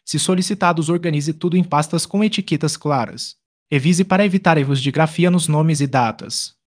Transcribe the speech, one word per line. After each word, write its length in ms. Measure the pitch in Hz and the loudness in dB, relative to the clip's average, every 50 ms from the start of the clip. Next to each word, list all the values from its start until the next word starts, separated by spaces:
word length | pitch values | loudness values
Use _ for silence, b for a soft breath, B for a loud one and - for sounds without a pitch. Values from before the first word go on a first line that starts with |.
| _ | _
Se 140 | - - 151 | -6 -4 -2
solicitados, 720 | - - 185 180 180 - 208 196 190 175 170 165 160 156 | 0 0 0 0 0 -2 -2 0 0 0 0 0 0 0
organize 440 | 170 175 175 175 151 147 143 160 | -2 -2 -2 -2 -2 -2 -2 -4
tudo 240 | 156 156 - 175 160 | -4 -4 -2 0 2
em 60 | 185 | 2
pastas 440 | 175 180 - 147 151 - - 165 - | 2 2 0 0 0 0 -2 -4 -4
com 180 | - - 202 214 | -4 -2 0 0
etiquetas 520 | 214 214 - 190 - 160 143 - 151 - | 0 0 -2 -2 -2 -2 -2 -2 -2 -4
claras. 600 | - - 151 147 131 113 - - 123 - - - _ _ _ _ _ _ _ | -4 -4 -2 -2 -2 -2 -4 -8 -12 -14 -14 -16 _ _ _ _ _ _ _
Revise 340 | - - 123 165 180 165 190 | -2 0 2 2 2 2 2
para 200 | 185 185 190 208 | 2 2 2 2
evitar 320 | 202 175 196 - 180 165 | 2 0 0 2 2 2
erros 240 | 151 139 135 139 131 | 2 2 2 0 0
de 100 | 127 139 | 0 0
grafia 400 | 127 160 160 156 160 - 170 180 | 0 2 0 0 2 2 2 2
nos 180 | 180 180 156 - | 2 2 2 2
nomes 320 | 151 151 156 165 160 135 | 2 2 2 2 2 0
e 60 | 143 | 0
datas. 680 | 139 135 131 120 110 110 - - - - - - - - _ _ _ _ | 0 2 0 0 0 -2 -6 -10 -10 -8 -8 -8 -10 -14 _ _ _ _